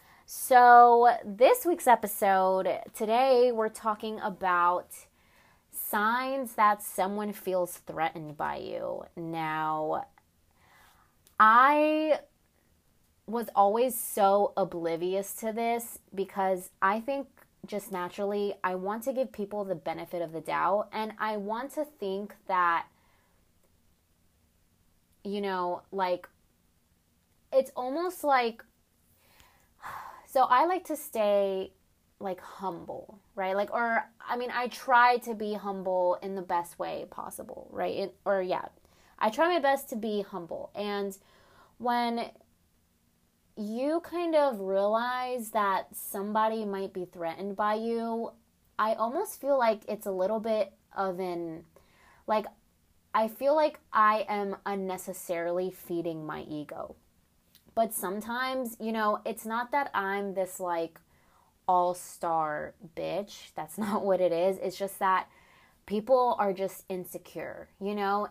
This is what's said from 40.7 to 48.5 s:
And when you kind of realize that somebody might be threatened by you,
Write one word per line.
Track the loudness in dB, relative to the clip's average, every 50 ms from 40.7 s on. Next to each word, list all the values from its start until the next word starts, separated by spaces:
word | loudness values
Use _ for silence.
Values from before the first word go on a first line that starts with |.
| -10
And | -8 -6 -4 -4 -4 -4 -6 -8 -10 _ _ _ _ _ _ _ -20 -20 _ _
when | -6 -4 -2 0 0 0 -2 -2 -4 -6 -8 -12 -20 _ _ _ _ _ _ _ _ _ _ _ _ _ _ _ _ _ _ _ _ _ _ -12
you | -10 -8 -6 -4 -4 -2 0 -2 -2
kind | -4 -4 -6 -4 -2 2 2
of | 4 4 2 0 -2
realize | -2 0 0 2 2 2 2 0 0 -2 -4 -4 -4 -4 -6 -6 -6 -4
that | -2 0 2 2 0 0 -2 -6 -14
somebody | -14 -12 -10 -8 -6 -6 -2 0 2 2 2 0 -2 -4
might | -4 -4 -6 -6 -6 -8
be | -8 -10
threatened | -10 -8 -8 -6 -6 -6 -6 -8 -8 -4
by | -2 0 0 0
you, | -2 -2 -4 -4 -4 -4 -4 -4 -6 -6 -8 -10 _ _ _